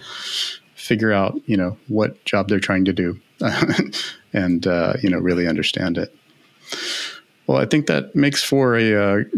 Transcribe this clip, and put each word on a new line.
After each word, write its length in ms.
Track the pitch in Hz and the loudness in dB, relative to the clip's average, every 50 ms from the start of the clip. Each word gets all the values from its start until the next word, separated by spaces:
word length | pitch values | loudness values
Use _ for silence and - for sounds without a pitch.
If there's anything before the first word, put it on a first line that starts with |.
| - - - - - - - - - - - - _ _ _ | -18 -18 -16 -14 -10 -8 -6 -6 -6 -6 -8 -12 _ _ _
figure 360 | - - - 120 107 113 110 104 | -10 -4 -2 -2 0 2 2 2
out, 240 | 98 98 101 - 294 - | 2 2 0 -2 -4 -4
you 100 | - 110 | -2 0
know, 200 | 98 90 90 95 - _ - | 0 0 -2 -4 -8 _ -4
what 360 | 104 107 107 104 - - - | 0 0 0 0 -2 -6 -8
job 240 | - - 104 95 98 | -2 -2 0 0 2
they're 120 | 104 95 | 0 0
trying 240 | - - 98 92 95 | 0 0 0 2 2
to 80 | 98 92 | 2 2
do 280 | 98 90 87 87 95 - _ _ - | 0 0 -2 -2 -6 -10 _ _ -4
<laughs> 920 | - 104 - - - - - - - - - - - - - - _ _ - | -4 -2 0 0 0 0 0 0 -2 -2 -4 -8 -8 -10 -12 -16 _ _ -2
and, 360 | 104 92 90 87 85 85 92 | -2 0 2 0 0 2 0
uh, 260 | 87 85 82 - - - 113 | 2 2 2 0 0 0 0
you 80 | 98 | 0
know, 80 | 90 87 | 0 2
really 300 | 90 90 87 87 87 85 | 2 0 2 2 2 0
understand 500 | 80 76 - - - - 95 90 85 87 | 0 0 -2 -2 -2 -2 -2 -2 -2 -2
it. 160 | 90 - - _ _ _ _ _ _ _ _ _ - - - - - - - - - - - - - _ _ _ _ | -4 -6 -8 _ _ _ _ _ _ _ _ _ -18 -14 -12 -10 -8 -6 -6 -6 -8 -10 -12 -14 -20 _ _ _ _
Well, 100 | - 131 | 0 2
I 80 | 135 139 | 2 2
think 220 | 113 165 151 147 | 2 2 2 2
that 280 | - - 143 - - - | 2 0 0 0 -2 0
makes 300 | 143 143 143 139 - - | 2 2 2 2 0 -2
for 320 | - 139 139 135 123 117 | 0 2 2 4 4 4
a, 180 | 117 113 110 107 | 2 2 2 2
uh, 300 | 104 101 101 98 104 - - - | 2 2 2 2 0 0 -2 -4